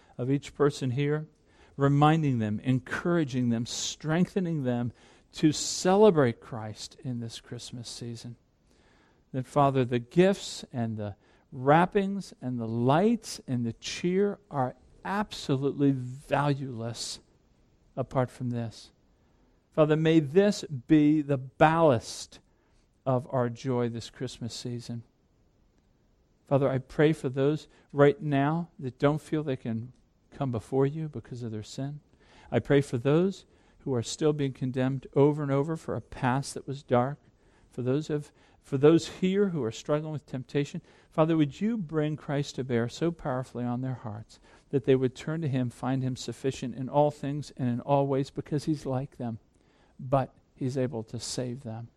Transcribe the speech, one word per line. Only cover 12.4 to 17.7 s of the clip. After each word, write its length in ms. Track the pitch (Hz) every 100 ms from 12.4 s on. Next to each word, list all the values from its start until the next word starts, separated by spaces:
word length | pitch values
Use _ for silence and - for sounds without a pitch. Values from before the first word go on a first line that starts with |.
and 160 | 127 123
the 100 | 113
lights 720 | 117 123 151 214 240 - - -
and 180 | 123 117
the 80 |
cheer 680 | - - - 180 185 202 190 _
are 260 | 143 127 - _ _
absolutely 880 | - 214 208 - - 135 139 143 143
valueless 1300 | 135 123 135 - 139 147 139 135 113 117 117 - - _ _ _ _ _